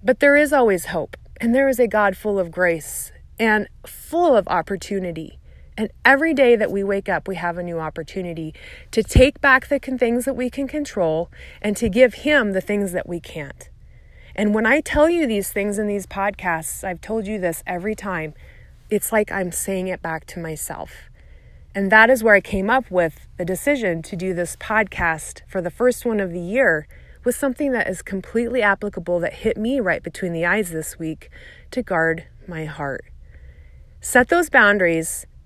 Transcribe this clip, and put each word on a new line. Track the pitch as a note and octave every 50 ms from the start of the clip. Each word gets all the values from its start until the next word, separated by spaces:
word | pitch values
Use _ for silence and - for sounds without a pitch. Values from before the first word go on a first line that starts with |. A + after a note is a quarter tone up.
| -
But | - B3+ -
there | - C#4+ C#4+
is | D4 D4+ C#4+ C#4+
always | C#4 B3+ A3 G3 F3 -
hope, | - - E3+ C#3+ - - - - - - -
and | - A#3 A#3
there | C4 C#4 C#4
is | C4 A#3
a | B3+
God | A3+ G3 G#3+ G#3 G3+ F#3+
full | - - G#3+ G3+ G3
of | F#3 E3+
grace | E3 - F#3 F3 E3+ D#3+ D3 - - - - - - - - - - -
and | A3+ A3+ G#3+ G#3+ G#3 - - - -
full | - - - - - - E4+ F4+ E4+ C4+
of | A3 F3+ -
opportunity. | - F3 D#3+ - G3+ F#3 - - G3+ G3 F#3 F3+ E3 D#3+ D#3+ - - - - - - - - - -
And | - A3 G#3+ - - -
every | A#3 C4+ C#4 D#4 E4 D#4+
day | C4+ C4+ A#3+ A#3+
that | G#3+ A3 -
we | - G3 G3
wake | G3 G3+ G3 G3 -
up, | F#3 D#3+ - -
we | G3
have | F3 E3+ F3 E3+ F3
a | F3
new | F3 E3+ E3
opportunity | D#3+ D#3 - - D#3+ - - F#3+ F#3 F3 E3 D#3+ D#3+ D#3 D#3 - - - - - - - -
to | - G#3+
take | - - - B3+ C#4+ C#4+ -
back | - C#4+ C4 C4 - -
the | C#4+ C4+
con-, | - - C4 B3
things | B3+ A#3 A#3 A#3+ A#3+
that | C4+ C4
we | A3 B3+ B3
can | - - C#4
control | B3+ - D4+ D4 - - G#3+ F3+ D#3+ D#3 D#3+ E3+ - - - - - - -
and | - G#3 G#3
to | - A#3 A3+
give | F#3 A3+ B3+ B3 G3+
him | - - C#4+ D4+ C#4+ A#3+ G#3 F#3+
the | F#3+
things | F3+ - G#3 G#3 G3+ F#3+ F3
that | E3+ - -
we | F3+ E3+
can't. | - - - E3 D3 C#3 - - - - - - - - - - - - - - - - -
And | - G#3 G#3+ G#3
when | A3 A#3
I | A3+ B3+ D4+
tell | D4+ - - D4+ D4 E4
you | F4 E4+ D#4+
these | B3 A3 G3+ G3 - -
things | G#3 G3 G#3 G3+ G3
in | G#3+
these | G#3 G3+ G3+ F#3
podcasts, | - - G3 G3 G#3 G3+ - - F#3 E3+ D#3+ D#3 - - - -
I've | G3 F3+ E3+
told | - - A3 A3+ G#3
you | G3 G#3+ G#3+
this | F3+ F3 E3 - -
every | - F3+ F3 E3+ G#3 A3
time, | G#3 - G3+ F#3 E3+ D#3+ D#3 D3+ - - - - - - - - - - -
it's | G#3+ G3+ - - -
like | A3 G#3+ -
I'm | - G3 F#3+ F3+ E3+
saying | - - - G3 F#3 F#3 F#3
it | F#3 E3
back | - E3+ D#3+ D#3+ - -
to | - F3+
myself. | E3 D#3+ D#3 D3+ - - D#3 - - - - - - - - - - - - - - - - - - - -
And | G3 G3 G3
that | G3+ A3 A3+ A3+
is | C4 B3 A3
where | A3+ G#3
I | G3
came | - - - G3 F#3+ G#3
up | A#3+ C4+ B3 -
with | F3+ F3+ E3+ D#3+ - - - - -
the | - F3+
decision | E3 F#3+ F3+ - C#4 D4 C4+ A3+ F#3+ E3+ E3 D#3+
to | - -
do | F3 F3 F#3+ F#3
this | E3 F3 E3 -
podcast | - - - A3 G#3+ G#3+ F#3+ - - F3+ E3+ D#3+ D#3 - - - - - -
for | - F#3+
the | E3+ F3
first | D#3+ - A3+ - A#3+ - -
one | A#3+ A3+ G#3
of | G3 F3+ E3+
the | F3+
year, | F3 F3 G3+ B3+ C4+ G#3+ E3 D3+ D3+ - - - - - - - -
was | B3 A#3+
something | - - C#4 B3 - D4+ C#4 C4
that | A#3 - -
is | F#3+ E3+ -
completely | - - F#3+ F#3 - - A3+ A#3+ A#3 A#3+ B3+ G#3+
applicable | G#3 G3 F#3+ - G#3 - - E3+ F3 F3+ F3
that | E3 - -
hit | - - A3 -
me | - G#3+ A3+ C4+ C#4
right | A3+ F#3 D#3+ - -
between | F3 - - - F3+ E3+
the | E3 E3+
eyes | F3 F#3 G#3+ G#3+ F3
this | E3 D#3+ D#3 - - -
week, | E3 D#3+ D#3+ - - - - - - - - - - - -
to | - A#3+
guard | - F#3+ E3 E3 E3 E3 E3 E3 - - - -
my | - F3 D#3+ D#3
heart. | D3+ D3+ - D3 C#3 C3+ - - - - - - - - - - - - - - - - - - - - -
Set | - - - B3 B3 -
those | - F4 F4 D4+
boundaries, | - C4+ A3+ G#3 - G#3 F#3 E3+ E3 E3 D#3+ D#3+ - - - - - - -